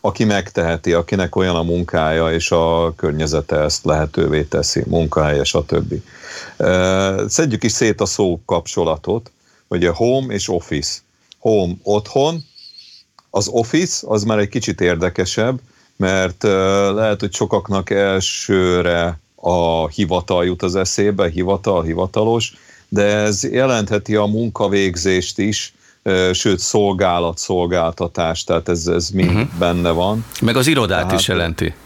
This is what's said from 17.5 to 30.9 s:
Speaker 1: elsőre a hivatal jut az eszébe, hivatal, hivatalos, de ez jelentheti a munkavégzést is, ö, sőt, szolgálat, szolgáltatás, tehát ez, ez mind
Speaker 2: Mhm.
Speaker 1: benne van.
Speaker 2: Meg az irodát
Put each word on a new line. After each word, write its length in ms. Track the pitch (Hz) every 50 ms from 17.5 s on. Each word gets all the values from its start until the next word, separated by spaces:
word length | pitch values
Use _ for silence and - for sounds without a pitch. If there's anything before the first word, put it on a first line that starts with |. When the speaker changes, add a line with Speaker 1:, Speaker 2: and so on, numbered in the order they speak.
| - 101 95 - 98 95 92 -
Speaker 1:
elsőre 1300 | 104 98 101 98 95 95 92 - - - - - 101 95 92 90 90 90 87 87 87 85 85 85 82 78 _ _ _
a 540 | - - 87 87 87 85 82 82 82 80 78
hivatal 560 | 76 - 104 82 92 90 87 - 95 90 87
jut 180 | 90 90 87 -
az 120 | 92 87
eszébe, 520 | 98 95 92 - - 101 104 101 95 101 87
hivatal, 540 | 80 87 90 90 98 101 98 113 98 87 80
hivatalos, 680 | 80 80 87 92 90 - 110 110 113 117 117 113 - - - - - - - _ _
de 140 | - 101 101
ez 420 | 104 104 107 104 107 104 98 -
jelentheti 680 | - - 123 131 135 127 113 107 98 110 104 101 - 107
a 80 | 107 104
munkavégzést 1120 | 104 107 110 117 113 113 - 107 98 98 98 98 95 87 85 82 95 92 92 90 - - -
is, 360 | 98 104 107 - - - _ _ _ - _ _ _
ö, 280 | 107 95 92 92 92 92
sőt, 260 | 92 - 113 98 87
szolgálat, 800 | - - - 110 104 98 98 90 98 92 87 87 87 85 82 -
szolgáltatás, 1040 | - - 98 90 87 85 90 90 82 82 82 - 92 85 - - 85 82 82 87 -
tehát 240 | - 90 82 80 -
ez, 180 | 90 85 80
ez 220 | 85 85 85 85 -
mind 200 | 98 95 92 85 90
Speaker 2:
Mhm. 100 | 104 117 143 - 85
Speaker 1:
benne 320 | 90 87 87 87 87 87
van. 340 | 82 82 90 98 104 113 113 - - -
Speaker 2:
Meg 160 | - 113 117
az 100 | 131 127
irodát 380 | 147 160 139 113 95